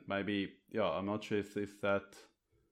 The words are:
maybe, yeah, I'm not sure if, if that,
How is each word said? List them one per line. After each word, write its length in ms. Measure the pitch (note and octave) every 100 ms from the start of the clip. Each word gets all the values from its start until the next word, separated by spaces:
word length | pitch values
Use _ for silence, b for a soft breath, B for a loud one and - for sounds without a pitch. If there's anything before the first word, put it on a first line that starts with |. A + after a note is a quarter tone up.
| -
maybe, 480 | G2 F#2+ G2+ F#2 - _
yeah, 200 | A2 F#2+
I'm 160 | D#2+ G2
not 180 | G#2
sure 140 | - G#2
if, 180 | G2+ G#2
if 240 | G2+ -
that, 340 | G2+ G2 - - - _ _ _ _